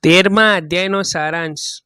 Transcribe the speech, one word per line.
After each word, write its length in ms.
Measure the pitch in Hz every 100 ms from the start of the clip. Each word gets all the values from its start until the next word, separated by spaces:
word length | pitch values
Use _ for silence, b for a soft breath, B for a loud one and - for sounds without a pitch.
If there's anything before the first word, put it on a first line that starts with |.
તેરમા 520 | 156 175 190 202 220 196
અધ્યાયનો 460 | 156 170 190 196
સારાંશ. 800 | 196 170 151 165 165 151 - -